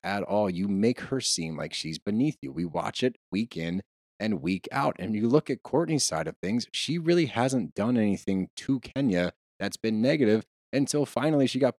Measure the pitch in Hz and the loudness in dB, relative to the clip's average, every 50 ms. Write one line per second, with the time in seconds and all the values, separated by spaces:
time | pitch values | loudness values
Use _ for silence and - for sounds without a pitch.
0 | - 90 101 101 95 - 98 104 104 98 90 85 98 101 98 95 104 117 123 - | -2 -4 -2 -2 -2 0 2 2 2 2 0 -2 -2 0 2 4 4 2 2 0
1 | - - 135 131 - - - - 82 80 80 76 80 78 - - - 80 80 82 | -4 -6 -4 -2 -2 -2 -2 -2 -2 -6 -6 -6 -8 -6 -6 -8 -6 -6 -8 -6
2 | - 104 104 110 135 156 151 - - 67 67 78 87 85 76 85 82 - - - | -4 -2 0 2 2 0 0 -4 -10 -10 -6 -4 -6 -4 -4 -4 -4 -4 -4 -2
3 | 127 127 120 - _ _ - 101 117 - - 82 82 85 87 95 - - _ _ | -2 -2 -2 -4 _ _ -2 -2 -2 -2 -4 -6 -4 -2 -2 -4 -6 -8 _ _
4 | _ _ _ _ 101 110 107 80 65 90 95 90 - - - 139 143 143 - - | _ _ _ _ -2 -2 -2 0 0 -2 -2 -2 -4 -4 -4 -2 -2 -2 -2 -4
5 | 92 101 107 104 107 117 131 156 - - 135 107 - - - 143 170 170 160 139 | -6 -4 -2 0 2 4 4 2 2 2 -6 -6 -4 -2 0 0 0 2 0 0
6 | - - - 78 - - - - - 90 110 - - - - - - - 151 175 | 0 0 -2 -2 -4 -4 -6 -6 -4 -2 -2 -2 -2 -4 -6 -6 -4 -4 -4 -2
7 | 160 165 175 175 160 123 - 113 123 135 131 127 90 76 - - 101 120 123 117 | 0 2 2 2 2 0 0 0 0 2 2 0 -2 -2 -4 -2 0 2 2 4
8 | 107 104 98 - - - 98 95 92 - _ - - - 135 127 - - - 135 | 4 2 2 0 0 -2 0 0 -2 -4 _ -10 -2 -2 -2 -2 -2 -6 -4 0
9 | 143 123 92 87 87 87 - _ _ _ _ _ 98 101 - - - 113 110 107 | 0 2 2 2 2 0 -2 _ _ _ _ _ -6 -6 -4 -4 -2 -2 0 2
10 | 113 135 151 151 131 107 110 110 104 - _ _ _ _ - 135 143 - - 147 | 2 2 4 4 4 4 4 4 2 -4 _ _ _ _ 0 0 0 2 2 0
11 | 143 - - 117 131 156 156 143 135 127 - 131 139 127 - - | 0 0 0 0 2 2 4 4 4 2 2 2 2 2 2 0